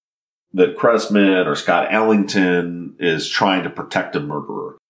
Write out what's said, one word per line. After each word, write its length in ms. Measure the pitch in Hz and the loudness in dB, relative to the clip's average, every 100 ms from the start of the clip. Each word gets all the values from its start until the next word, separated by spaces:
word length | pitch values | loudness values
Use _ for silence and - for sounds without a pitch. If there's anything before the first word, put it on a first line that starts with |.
| _ _ _ _ _ | _ _ _ _ _
that 240 | 95 87 - | 0 2 2
Cressman 680 | 123 110 - 104 95 92 78 | 2 2 2 4 4 4 0
or 80 | 71 | -2
Scott 320 | - 85 - | 0 0 2
Ellington 1040 | 110 110 107 98 104 90 87 87 85 82 - | 0 2 2 2 0 2 0 -2 -8 -12 -4
is 280 | 87 80 - | -2 -2 -4
trying 360 | - 101 92 | 0 0 0
to 60 | - | -2
protect 460 | - - 95 - - | -8 -6 -4 -4 -6
a 40 | |
murderer. 580 | 147 147 - - - - _ | -6 -8 -8 -10 -12 -14 _